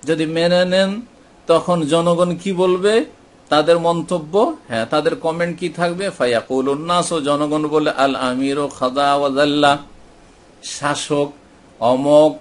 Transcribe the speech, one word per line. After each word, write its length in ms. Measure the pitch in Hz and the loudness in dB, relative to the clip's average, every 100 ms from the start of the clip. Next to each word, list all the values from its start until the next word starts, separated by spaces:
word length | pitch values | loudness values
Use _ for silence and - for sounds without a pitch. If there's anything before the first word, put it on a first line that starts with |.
যদি 220 | 135 160 156 | -2 -2 -2
মেনে 380 | 165 170 180 | 0 2 2
নেন, 360 | 180 185 190 208 247 - - - - | 2 2 0 -2 -10 -20 -20 -20 0
তখন 360 | 165 160 175 | 0 2 -2
জনগণ 540 | 151 165 165 170 180 170 | 2 2 2 2 0 -2
কি 160 | 196 | -4
বলবে? 520 | 180 185 180 196 220 311 - - _ - | 0 2 2 2 2 -2 -10 -20 _ -2
তাদের 300 | 151 156 170 | 0 4 2
মন্তব্য, 800 | 165 170 151 180 151 185 262 311 - | 2 -2 -2 -6 -2 0 0 -2 -8
হ্যাঁ, 180 | 117 113 | -6 -2
তাদের 300 | 151 151 160 | 0 -2 -2
comment 420 | 165 165 175 170 | -4 -4 -4 -4
কি 100 | 175 | -8
থাকবে? 420 | 151 175 175 196 | -4 -4 -2 -8
ফায়াকুলুন 760 | - 123 117 - 131 131 139 | -2 0 0 0 -2 0 -2
নাস, 280 | 165 175 165 | -2 -2 0
ও 80 | 170 | -2
জনগণ 460 | 139 147 147 151 151 | -2 -2 0 -2 0
বলে, 240 | 151 151 | 0 0
"আল 260 | - 139 127 | 0 0 0
আমিরু 520 | 127 127 135 143 143 | -4 -2 -2 -2 -4
খাদা 460 | - 127 131 143 | -4 -4 0 0
ওয়া 160 | 143 143 | 2 0
জাল্লা", 480 | 135 147 147 147 143 - - - - - - - - | 0 0 2 2 2 -4 -20 -20 -20 -20 -20 -20 -20
শাসক 680 | - - 143 143 - 147 143 - - - - - | -16 -8 -4 -4 -4 -2 -4 -8 -20 -20 -20 -4
অমক 580 | 113 127 143 294 311 - | 0 2 4 6 6 2